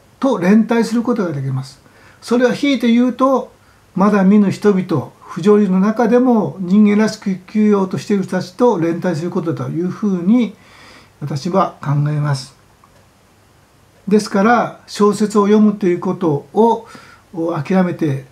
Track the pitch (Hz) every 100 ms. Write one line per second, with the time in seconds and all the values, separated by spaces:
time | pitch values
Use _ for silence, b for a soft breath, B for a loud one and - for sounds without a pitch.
0 | _ _ 269 240 180 214 214 233 220 233
1 | 233 226 180 139 135 131 135 - b b
2 | b b - 247 247 190 285 269 240 240
3 | 247 247 262 262 - b b b b -
4 | 202 202 190 208 196 135 208 185 185 156
5 | - - - - 180 208 202 185 202 220
6 | 226 240 254 226 160 - 175 208 208 208
7 | 220 - 202 185 - 214 214 202 185 143
8 | - 202 180 185 - - 247 190 165 170
9 | 185 151 175 180 160 135 131 151 180 -
10 | 208 185 175 247 208 B B B B B
11 | B _ 143 147 180 190 175 - 147 143
12 | 147 151 147 135 - _ _ _ _ _
13 | _ _ _ _ _ _ _ _ _ _
14 | - 208 208 202 208 240 - - - -
15 | 202 202 208 214 196 214 214 202 185 175
16 | 190 180 170 143 - - 226 226 B B
17 | B B _ 170 165 165 139 190 180 -
18 | 156 135 -